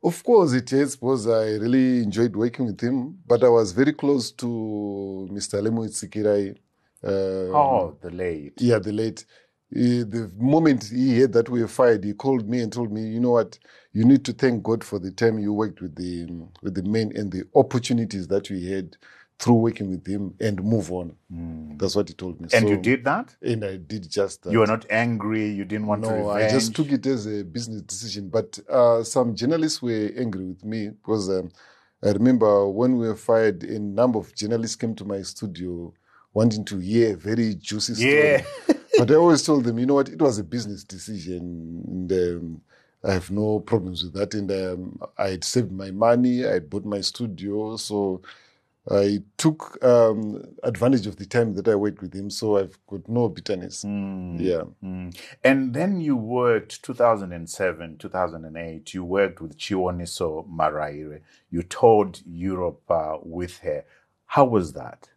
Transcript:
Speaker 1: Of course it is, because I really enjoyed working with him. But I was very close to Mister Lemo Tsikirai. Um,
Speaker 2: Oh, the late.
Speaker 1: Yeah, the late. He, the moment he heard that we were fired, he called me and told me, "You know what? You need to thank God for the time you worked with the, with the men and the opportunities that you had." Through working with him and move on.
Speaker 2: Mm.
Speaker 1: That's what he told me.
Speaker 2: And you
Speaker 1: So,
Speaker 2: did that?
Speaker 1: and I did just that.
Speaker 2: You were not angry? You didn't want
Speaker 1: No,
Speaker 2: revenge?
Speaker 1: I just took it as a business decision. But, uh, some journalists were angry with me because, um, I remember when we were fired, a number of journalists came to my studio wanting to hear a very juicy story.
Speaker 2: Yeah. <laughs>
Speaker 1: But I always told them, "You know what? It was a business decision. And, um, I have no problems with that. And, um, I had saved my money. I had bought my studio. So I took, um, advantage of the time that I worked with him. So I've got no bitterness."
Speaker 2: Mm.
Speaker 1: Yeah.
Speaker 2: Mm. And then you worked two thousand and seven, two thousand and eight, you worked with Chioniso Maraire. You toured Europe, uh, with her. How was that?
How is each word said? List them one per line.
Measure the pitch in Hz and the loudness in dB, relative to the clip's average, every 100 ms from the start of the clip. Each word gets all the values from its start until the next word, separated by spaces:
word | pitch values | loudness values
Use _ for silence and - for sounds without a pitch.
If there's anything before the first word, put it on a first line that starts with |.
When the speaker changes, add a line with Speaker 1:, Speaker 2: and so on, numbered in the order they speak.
Speaker 1:
Of | 175 170 | 0 -2
course | - 233 170 | 4 6 6
it | 127 120 | 2 2
is, | 135 143 - | 2 2 0
because | 120 135 107 | -2 0 2
I | 113 110 107 | 2 2 0
really | 113 131 127 123 | 2 4 4 2
enjoyed | 107 101 120 98 | 0 2 0 2
working | 120 117 123 | -2 0 -6
with | 95 | -2
him. | 117 135 131 180 - | -2 -2 -4 -10 2
But | 120 | 6
I | 127 | 8
was | 117 107 | 6 4
very | 90 139 | 2 2
close | 147 143 143 117 | 2 0 0 0
to | - 120 117 110 104 104 98 98 95 95 | -8 -6 -6 -6 -6 -6 -6 -8 -8 -10
Mister | 101 - 101 | -10 -4 -2
Lemo | 104 113 110 | 0 0 -4
Tsikirai. | - 90 107 107 104 98 104 _ _ _ _ | -8 -8 -2 2 2 0 -8 _ _ _ _
Um, | 101 98 95 95 92 117 | -4 -2 -2 -2 0 2
Speaker 2:
Oh, | 139 123 85 73 | 4 2 0 -6
the | 90 | -14
late. | 87 92 80 71 - | -6 -4 -4 -10 -2
Speaker 1:
Yeah, | 123 113 | 2 2
the | 98 | 2
late. | 107 110 80 - _ _ _ _ | -4 -4 -6 -18 _ _ _ _
He, | - 120 123 | 0 2 2
the | 110 117 107 92 | -2 -6 -8 -2
moment | 127 156 160 131 107 | 2 4 4 2 -2
he | 120 131 120 | 0 2 4
heard | 131 | 4
that | 117 117 | 2 -4
we | 123 | -2
were | 113 | -2
fired, | - 123 110 | 4 4 4
he | 101 | 0
called | 101 135 131 104 | -4 0 0 0
me | 123 | -4
and | 113 | -4
told | 120 117 | -4 -6
me, | 107 110 | -4 -6
"You | 113 | 0
know | 123 | 4
what? | 120 107 - _ - _ | 4 2 -6 _ -20 _
You | 104 | 4
need | 117 139 135 | 6 6 4
to | |
thank | 113 135 117 | 0 0 0
God | 92 113 | -2 -2
for | - 104 | -2 -8
the | 95 | -8
time | 95 117 110 | 0 2 2
you | 104 | -2
worked | 104 107 - | 0 -2 -4
with | 90 76 | -12 -8
the, | 90 87 85 85 82 _ | -8 -8 -10 -12 -14 _
with | - 92 | -8 -6
the | |
men | 95 110 107 - | -2 0 -2 -4
and | 104 | -6
the | 95 - - | -6 0 2
opportunities | 135 127 120 120 113 101 87 | 4 0 0 -2 0 -4 -2
that | 98 101 | -2 -2
you | 98 87 98 | -8 -4 -6
had." | 87 _ _ - _ _ | -6 _ _ -20 _ _
Through | - 117 | 4 4
working | 113 113 98 | 4 -2 -6
with | 92 92 | -6 -6
him | 101 98 87 | -6 -6 -4
and | 110 98 | -4 -2
move | 98 113 85 | 0 0 -2
on. | 90 85 - _ | -8 -8 -14 _
Speaker 2:
Mm. | 85 82 80 78 76 | -12 -10 -12 -14 -6
Speaker 1:
That's | 95 101 | -2 0
what | 90 | -2
he | |
told | 82 92 80 | -6 -12 -10
me. | 85 | 0
Speaker 2:
And | 117 107 | 2 4
you | 101 | 2
Speaker 1:
So, | |
Speaker 2:
did | 95 127 123 | 2 0 0
that? | 175 254 _ | -2 -6 _
Speaker 1:
and | - 113 104 | -4 -4 -4
I | 95 | -10
did | 78 107 87 | -10 -12 -6
just | - 98 - | -2 -2 -4
that. | 87 | -2
Speaker 2:
You | 107 | 2
were | 107 | 4
not | 110 110 | 2 0
angry? | 110 117 113 104 110 107 | 0 0 -2 -2 -2 -2
You | 101 95 | -4 -4
didn't | 107 107 | -4 -2
want | 104 | -2
Speaker 1:
No, | 110 110 104 | 0 -2 -2
Speaker 2:
revenge? | 104 110 | 0 2
Speaker 1:
I | 127 | 2
just | 113 110 | 0 -2
took | 147 | 0
it | 135 131 | 0 0
as | 131 107 | -2 -2
a | 104 | -6
business | 92 80 120 107 | -6 -10 -8 -12
decision. | - 95 113 101 95 | -12 -12 -10 -10 -4
But, | 110 - - - | -4 -4 -12 -2
uh, | 131 120 117 | 4 6 4
some | 113 123 120 98 | 0 0 0 0
journalists | 127 160 156 - | 0 0 0 -2
were | 123 110 104 117 | -2 -2 -2 -4
angry | 123 95 92 | -6 -6 -8
with | 92 | -10
me | 107 110 104 | -8 -8 -8
because, | - - 110 95 | -10 -4 -2 0
um, | 95 87 _ - _ _ _ | -2 -4 _ -20 _ _ _
I | 101 | 0
remember | 98 120 127 107 101 101 | 4 4 6 6 4 4
when | 98 123 127 | 2 2 2
we | 113 | 0
were | 107 | -4
fired, | - 113 110 90 | 2 4 4 0
a | - 110 | -6 -6
number | 104 101 123 110 | -4 2 2 2
of | 90 - | -4 -8
journalists | 107 117 113 - | -2 -2 -2 -4
came | 117 107 | -6 -6
to | 101 | -6
my | 98 | -8
studio | 90 - 104 85 90 87 87 _ _ _ _ | -8 -10 -10 -8 -8 -8 -10 _ _ _ _
wanting | 104 117 107 98 | 4 4 4 -6
to | 98 | -6
hear | 90 113 113 | 0 2 2
a | 92 | 0
very | 92 113 113 92 | -4 0 0 -2
juicy | - 107 - 110 | -8 -6 -4 0
story. | 123 | 4
Speaker 2:
Yeah. | 147 151 139 571 554 - | 6 6 4 0 -10 0
<laughs> | - - 427 | 0 2 4
Speaker 1:
But | 117 | 6
I | 156 | 8
always | 175 151 | 8 6
told | - 147 | 4 2
them, | 120 113 | 2 0
"You | 127 | 2
know | 143 | 2
what? | 135 | 2
It | 110 | 2
was | 147 104 | 2 2
a | |
business | 85 123 104 98 | -4 -6 -6 -12
decision. | - 92 - 104 85 90 87 87 82 85 90 | -14 -18 -12 -10 -8 -8 -8 -10 -10 -12 -8
And, | 92 90 | -6 0
um, | 92 90 87 82 82 _ _ _ _ | 0 0 -2 -8 -12 _ _ _ _
I | - | -2
have | 95 87 | -2 -2
no | 98 107 107 | -2 0 0
problems | - 113 90 87 | 0 0 0 -8
with | 90 | -8
that. | 95 98 104 | -4 -4 -4
And, | 98 | -4
um, | 95 92 90 90 - - - | -4 -4 -6 -10 -12 -14 -6
I | 98 | -4
had | 92 | -4
saved | - 123 120 | -2 -2 -2
my | 95 98 | -6 -10
money. | 95 113 120 123 123 120 | 0 4 4 4 2 0
I | |
had | 98 76 | -2 -2
bought | 98 104 | -8 -6
my | 101 | -4
studio. | 92 - 120 85 98 101 107 110 | -6 -6 -8 -8 -6 -4 -6 -8
So | - 104 98 92 - - _ _ _ _ - | -4 -2 0 -2 -10 -20 _ _ _ _ 0
I | 101 101 101 - - | 2 4 0 -6 0
took, | 160 156 - - | 0 0 -10 0
um, | 127 120 113 107 107 101 - - | 4 6 6 2 -4 -8 -12 -8
advantage | 123 104 117 131 101 | -6 0 2 2 0
of | 95 | -10
the | 98 | -2
time | 120 113 98 | 0 0 0
that | 98 | 2
I | 104 | 2
worked | 104 98 | 0 -4
with | 92 | -12
him. | 95 101 | -10 -8
So | - 110 104 | -4 0 0
I've | 95 _ _ | 0 _ _
got | 101 - | -14 -4
no | 117 117 | 0 0
bitterness." | - - 95 92 - 101 | -2 -6 -6 -6 -10 -8
Speaker 2:
Mm. | 101 98 95 90 85 | -6 -6 -8 -8 -4
Speaker 1:
Yeah. | 92 85 87 - | -2 -2 -4 -12
Speaker 2:
Mm. | 95 92 90 87 - - | -12 -10 -12 -14 -20 0
And | 127 135 131 | 2 2 0
then | 123 180 190 | -2 -2 -2
you | 156 131 | -2 -2
worked | 110 123 123 110 - - | -2 0 2 2 -2 -16
two | - | -14
thousand | 127 120 110 95 | 2 4 4 -2
and | 87 82 | -10 -12
seven, | - 95 80 82 76 | -4 -4 -2 -12 -12
two | 95 | -8
thousand | 92 87 82 80 | -2 -2 -4 -14
and | 82 | -12
eight, | 82 80 - | -12 -12 -12
you | 95 | -10
worked | 87 98 98 90 | -2 2 2 0
with | 80 73 | -16 -12
Chioniso | - 98 90 90 85 - 87 78 78 | -4 -2 0 -2 -8 -4 -4 -4 -10
Maraire. | 82 78 76 76 73 76 76 _ _ _ | -2 -2 0 -6 -8 -14 -16 _ _ _
You | 85 | -8
toured | 85 - 120 110 98 82 - | -6 4 8 8 4 -4 -16
Europe, | 85 92 92 87 - _ | -8 -6 -2 -4 -6 _
uh, | 85 78 78 | -2 0 -8
with | 85 85 90 - | -8 -8 -8 -8
her. | 87 73 - _ _ _ _ | -6 -6 -8 _ _ _ _
How | - 131 | 2 4
was | 113 82 | 4 0
that? | 69 - - _ | -8 -14 -16 _